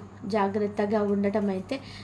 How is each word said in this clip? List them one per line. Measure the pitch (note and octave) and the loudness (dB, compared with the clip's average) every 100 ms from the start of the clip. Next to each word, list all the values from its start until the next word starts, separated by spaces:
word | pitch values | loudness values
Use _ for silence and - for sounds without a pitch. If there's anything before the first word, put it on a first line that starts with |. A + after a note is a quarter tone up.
| - - G3 | -4 -10 -2
జాగ్రత్తగా | G#3+ G3 G#3 G#3 G#3 G3+ G#3+ | 2 2 2 -2 0 2 2
ఉండటం | G3+ G3+ G3+ G#3+ G3+ | 2 2 2 2 2
అయితే | F#3+ F#3+ C4+ - - | 0 -2 -6 -8 -14